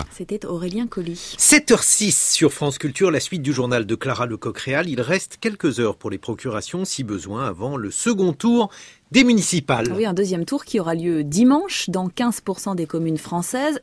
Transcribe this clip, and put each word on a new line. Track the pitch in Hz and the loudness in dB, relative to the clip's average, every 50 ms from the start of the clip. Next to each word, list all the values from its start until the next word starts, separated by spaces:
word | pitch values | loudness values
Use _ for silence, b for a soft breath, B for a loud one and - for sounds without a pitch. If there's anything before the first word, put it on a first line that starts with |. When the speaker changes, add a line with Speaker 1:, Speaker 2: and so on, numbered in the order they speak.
| 73 - | -6 -6
Speaker 1:
C'était | - - 90 - - - - | -8 -12 -10 -8 -8 -8 -8
Aurélien | - 175 170 175 180 180 220 240 233 | -6 -8 -6 -6 -6 -4 -4 -4 -4
Colli. | - 202 175 165 170 175 - - - - | -6 -6 -6 -6 -8 -10 -10 -12 -4 2
Speaker 2:
Sept | - - - 302 294 - | 6 8 8 6 8 6
heures | 233 - - | 4 4 6
six | - - - 214 202 - - - - - | 4 2 2 2 2 2 2 2 2 2
sur | - 165 143 | 4 4 4
France | - - 151 143 135 - | 2 2 -2 -2 -2 -2
Culture, | - 147 - - 196 185 | -4 -6 -2 2 2 2
la | 160 135 | 2 2
suite | - - - 175 | -2 -2 -6 -4
du | 135 135 147 | -2 -2 0
journal | 127 123 123 123 120 110 | 0 0 2 2 0 0
de | 101 113 | 0 -2
Clara | 110 - 135 123 110 123 | -2 -2 -4 -2 -2 -2
Lecoq-Réal. | 120 110 104 - 120 104 - - 135 131 147 175 175 | -4 -4 -6 -6 -8 -8 -8 -6 -2 -2 -2 0 -2
Il | 135 117 | -2 -4
reste | 120 123 175 190 - - - - | -2 0 0 -2 -2 -4 -12 -6
quelques | - 226 208 - - 160 123 120 | -6 -6 -4 -2 -2 -2 0 2
heures | 120 107 98 | 0 0 0
pour | - - 113 | -2 -6 -8
les | 101 95 | -8 -8
procurations, | - - 113 - - 131 107 107 101 - - 175 190 | -8 -8 -8 -6 -6 -6 -6 -6 -6 -6 -6 -6 -4
si | 185 - - 139 | -4 -4 -6 -4
besoin, | 104 104 95 - 95 101 113 135 120 | -4 -4 -6 -6 -6 -6 -6 -4 -6
avant | 92 82 104 131 143 135 | -6 -6 -6 -6 -6 -4
le | 110 98 | -6 -6
second | - - - 233 240 190 190 180 147 | -6 -2 0 0 0 2 2 0 0
tour | - - 226 233 240 220 196 B B B B B B B - | 0 0 2 4 4 2 0 B B B B B B B 2
des | - 240 269 | 4 6 6
municipales. | 247 240 214 165 - - 175 - - 135 117 113 120 - 190 | 6 6 4 2 2 0 -2 0 0 0 0 0 0 0 0
Speaker 1:
Oui, | 226 | 0
un | 214 175 | 0 0
deuxième | 175 202 190 185 170 170 | 0 0 0 0 -2 -2
tour | - 277 285 - | -2 -4 -4 -4
qui | - - 220 | -2 -2 -2
aura | 170 165 165 | 0 0 -2
lieu | 165 165 175 170 156 147 | -2 0 0 0 0 -2
dimanche | 147 147 185 240 254 277 302 381 392 - - - - | 0 2 6 6 6 6 6 2 0 -4 -6 -4 -2
dans | 175 190 185 180 | -2 -2 -2 -4
quinze | - - 247 240 220 - | -2 -2 -2 -2 -2 -2
pour | - - 190 - | -4 -6 -6 -6
cent | - 208 196 | -4 -4 -4
des | 180 165 | -4 -4
communes | 151 - 165 165 160 160 156 | -4 -2 -2 -2 0 -2 -2
françaises | - - 175 175 175 - - 247 277 302 302 - | -4 -4 -4 -4 -4 -2 -2 -2 -2 -2 -2 0